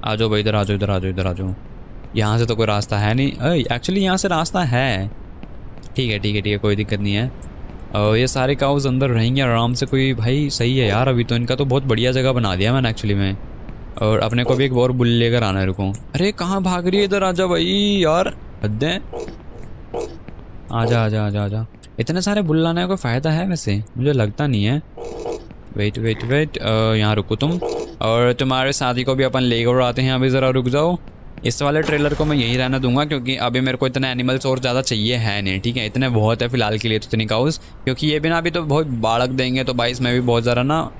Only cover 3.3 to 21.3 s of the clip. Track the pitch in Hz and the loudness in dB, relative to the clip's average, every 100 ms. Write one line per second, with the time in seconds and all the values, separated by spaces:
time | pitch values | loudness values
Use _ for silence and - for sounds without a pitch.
3.3 | - 135 170 120 120 - 190 190 185 196 | 0 0 0 0 -2 0 0 2 2 2
4.3 | 165 170 190 160 120 135 98 98 - - | 0 0 0 0 2 2 0 -4 -8 -16
5.3 | - - - - - - - 123 104 104 | -16 -14 -14 -14 -14 -8 -4 -2 0 0
6.3 | 104 101 104 107 104 107 104 101 101 127 | 0 0 0 2 0 0 -2 0 0 -2
7.3 | - - - - - - 104 104 110 127 | -6 -14 -12 -14 -12 -4 0 2 4 2
8.3 | 135 131 139 139 143 135 127 135 117 113 | 2 0 2 2 2 2 2 2 2 2
9.3 | 131 131 117 117 123 131 135 135 117 110 | 2 2 2 2 0 0 2 2 2 0
10.3 | 135 147 - 120 131 113 101 131 123 113 | 2 0 0 2 2 2 2 2 2 2
11.3 | 117 120 131 139 131 135 110 123 127 131 | 0 0 0 2 2 2 2 2 2 2
12.3 | 123 107 92 104 131 123 107 107 101 95 | 2 2 2 2 2 2 0 0 0 0
13.3 | 98 - - - - - - 107 107 107 | -2 -8 -14 -14 -14 -14 -2 2 2 2
14.3 | 120 123 131 135 123 123 127 120 117 117 | 0 2 2 2 2 2 2 2 4 4
15.3 | 120 110 95 95 95 98 101 - - 190 | 2 2 2 0 0 -2 -2 -6 -2 -2
16.3 | 202 170 196 185 180 175 196 202 202 190 | 0 -2 0 0 0 2 2 2 2 0
17.3 | 175 185 170 170 196 208 202 165 165 190 | 0 0 2 2 2 2 4 4 2 0
18.3 | - - - 107 107 147 185 - - - | -4 -14 -6 -4 -2 -2 -2 -6 -10 -10
19.3 | - - - - - - - - - - | -12 -16 -14 -14 -14 -12 -8 -8 -10 -14
20.3 | - - - - 117 113 120 110 107 107 | -16 -16 -16 -6 -2 2 2 2 0 0